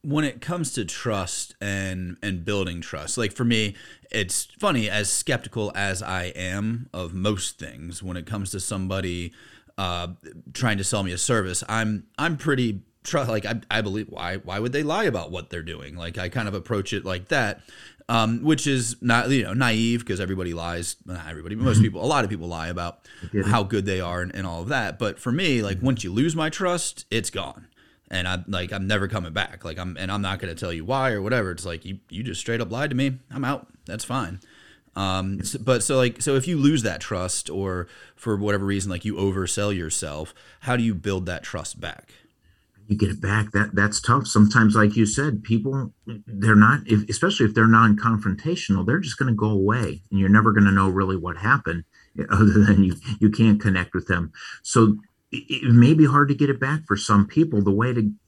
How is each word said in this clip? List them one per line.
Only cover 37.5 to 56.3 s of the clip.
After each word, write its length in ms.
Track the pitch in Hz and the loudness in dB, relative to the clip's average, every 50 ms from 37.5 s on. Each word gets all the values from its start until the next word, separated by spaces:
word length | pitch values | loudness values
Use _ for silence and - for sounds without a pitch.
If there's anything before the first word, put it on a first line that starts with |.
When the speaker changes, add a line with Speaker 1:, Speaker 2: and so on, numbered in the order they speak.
| 82 98 98 95 90 90 87 - - - - - _ | -6 -4 -4 -4 -4 -6 -6 -8 -14 -20 -20 -20 _
Speaker 1:
for 220 | _ - 117 107 | _ -2 -2 -2
whatever 280 | 98 104 104 101 98 98 | 0 2 2 2 2 2
reason, 260 | 98 101 98 95 98 | 0 0 0 -2 -4
like, 120 | 90 87 - | -6 -4 -4
you 120 | 107 104 | -6 -2
oversell 600 | - 98 98 92 95 92 87 - - 104 104 101 | 0 0 0 0 0 -2 -2 -2 -2 -2 -2 -2
yourself, 560 | 92 85 80 - - - 76 73 76 78 - - _ _ - - _ | -2 -4 -4 -4 -6 -6 -6 -8 -8 -10 -12 -14 _ _ -20 -20 _
how 160 | - 131 123 | -4 -2 0
do 60 | 123 117 | 2 2
you 100 | 113 104 | 0 0
build 320 | 85 - 104 95 92 92 | 0 -2 -2 -2 -2 -4
that 160 | 85 90 78 - | -6 -8 -8 -10
trust 380 | - - 85 76 - - - | -10 -10 -10 -10 -10 -12 -10
back? 300 | - 80 - - _ _ - _ _ _ _ _ _ _ _ _ _ _ _ _ _ | -12 -12 -12 -14 _ _ -20 _ _ _ _ _ _ _ _ _ _ _ _ _ _
Speaker 2:
You 100 | 107 101 | -4 0
get 120 | - 104 90 | 2 2 0
it 120 | - - | 0 -4
back. 300 | - 98 104 110 104 104 - | -2 -2 0 0 -2 0 0
That, 200 | 101 104 - - | 0 0 2 2
that's 260 | 101 101 104 - - | 2 2 2 0 -2
tough. 260 | - - 120 139 139 | 0 2 2 2 2
Sometimes, 480 | - - 117 104 104 - 117 113 107 104 | 2 6 6 6 8 8 6 4 6 6
like 200 | 107 107 104 104 | 6 4 6 6
you 100 | 113 110 | 4 2
said, 340 | 104 - 135 139 147 120 104 107 | 2 2 0 0 0 -2 -4 -2
people, 480 | - 113 110 107 135 135 135 123 104 _ _ _ - 117 107 - | 0 0 0 0 -2 -4 -4 -6 -6 _ _ _ -14 -14 -14 -14
they're 280 | - 104 98 101 113 107 | -12 -6 0 4 8 8
not, 260 | 104 107 113 110 - 104 | 10 10 8 6 2 2
if, 240 | - 113 104 104 - | 2 2 2 2 0
especially 360 | 110 - - 170 - - 127 | -2 0 0 0 2 2 2
if 80 | 107 110 | 2 4
they're 100 | 117 113 | 6 6
non-confrontational, 1160 | 113 113 110 113 110 104 104 107 113 113 104 - 101 92 - - 151 175 - - - 98 98 90 | 8 8 8 8 6 6 4 2 0 0 0 0 -2 -2 -2 -2 -4 -4 -4 0 0 2 2 2
they're 140 | 101 131 180 | 2 0 0
just 180 | 180 139 - | -2 -4 -4
gonna 160 | - 139 127 117 | -2 0 0 2
go 160 | 104 107 107 | 2 2 2
away 540 | 107 98 95 101 113 127 110 78 69 82 _ _ | 2 2 2 2 2 2 0 -4 -6 -8 _ _
and 80 | 95 98 | 0 2
you're 100 | 98 95 | 6 8
never 220 | 101 110 110 113 | 8 8 8 6
gonna 200 | 107 107 101 98 | 6 8 6 6
know 180 | 98 101 95 95 | 6 6 4 4
really 280 | 92 98 98 95 95 | 2 2 0 0 0
what 200 | 90 82 90 82 | -2 -4 -6 -8
happened 480 | 85 98 113 139 123 - 85 85 85 82 _ _ _ _ | -4 0 2 2 2 2 -4 -6 -6 -8 _ _ _ _
<laughs> 220 | _ _ - - - | _ _ -8 -2 0
other 300 | - 92 107 101 92 104 101 | 4 6 6 8 8 8 8
than 180 | 104 101 95 95 | 8 8 6 6
you, 120 | 92 87 - - - 107 - | 4 2 -4 -6 -8 -2 4
you 100 | 110 104 | 4 4
can't 280 | 104 - 113 113 104 104 | 6 6 6 6 6 4
connect 320 | - 107 92 90 90 - - | 4 0 0 0 -2 -2 -4
with 120 | 92 - | -6 -2
them. 240 | - 92 87 82 78 _ - - - - - _ | 0 0 0 0 -6 _ -16 -16 -16 -18 -14 _
So 340 | - - 123 110 107 104 104 - _ _ _ _ _ | 2 6 6 6 6 6 2 -4 _ _ _ _ _
it, 320 | - 117 - _ 135 131 - | -12 -12 -8 _ -8 -2 4
it 80 | 127 117 | 8 10
may 200 | 120 120 135 160 | 10 10 10 10
be 120 | 156 156 | 8 6
hard 220 | 135 135 143 143 | 6 6 4 4
to 60 | 139 | 4